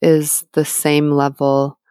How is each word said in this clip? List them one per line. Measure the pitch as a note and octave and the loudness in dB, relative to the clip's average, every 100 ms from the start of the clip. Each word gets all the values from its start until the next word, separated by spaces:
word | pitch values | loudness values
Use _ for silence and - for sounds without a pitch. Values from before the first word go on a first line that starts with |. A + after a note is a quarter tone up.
is | E3 D#3 D3 - - | 2 2 0 -6 -6
the | - D3 | -4 -4
same | - D3+ D3 D3 | -2 0 0 2
level | C#3+ C#3 C#3 C#3 C#3 C#3 - _ | 0 -2 -2 0 0 -2 -6 _